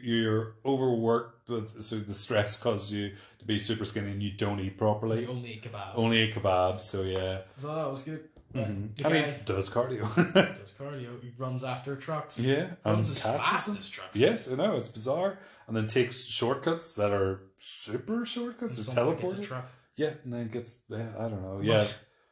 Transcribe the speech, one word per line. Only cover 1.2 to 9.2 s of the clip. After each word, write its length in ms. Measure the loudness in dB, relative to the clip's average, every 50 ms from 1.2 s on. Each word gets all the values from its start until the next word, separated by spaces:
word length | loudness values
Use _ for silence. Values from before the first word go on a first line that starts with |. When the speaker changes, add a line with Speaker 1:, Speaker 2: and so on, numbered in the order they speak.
| 2 -2 -10 -18 _ -6
Speaker 1:
with, 340 | -4 -4 -4 -6 -8 -6 -4
so 140 | -2 -2
the 180 | -2 -4 -4 -2
stress 420 | -2 0 2 2 2 4 4 2
causes 360 | 2 2 2 2 2 0 -2 -2
you 200 | -2 -2 -4 -6 -10 -16 -20 -20 _
to 60 | -4
be 140 | -2 2 2
super 260 | 2 2 2 0 -2
skinny 260 | -2 -2 -4 -4 -4
and 120 | -4 -4 -4
you 100 | -4 -2
don't 280 | -2 -2 0 0 -2
eat 160 | -2 -4 -2
properly. 460 | 2 4 4 4 4 2 0 0 0 0
Speaker 2:
You 60 | -2
only 240 | -6 -8 -8 -10 -12
eat 80 | -12 -12
kebabs. 300 | -12 -10 -10 -10 -4 0
Speaker 1:
Only 280 | 2 4 6 6 6 6
eat 120 | 4 2
kebabs, 460 | 2 2 4 4 6 4 4 2 0
so 220 | 0 0 0 0 -2
yeah. 360 | -2 -2 -2 -2 -2 -4 -4 -8 -12 -14
Speaker 2:
So 120 | -12 -10 -6 -6
that 140 | -4 -4 -4
was 120 | -4 -6 -8
good. 260 | -8 -10 -10 -12 -16 _ -20 -20 _ -6
Speaker 1:
Mm-hmm. 400 | -4 -4 -4 -4 -4 -6 -8 -6
Speaker 2:
The 100 | -2 2
Speaker 1:
And 100 | 4 4
Speaker 2:
guy 160 | 4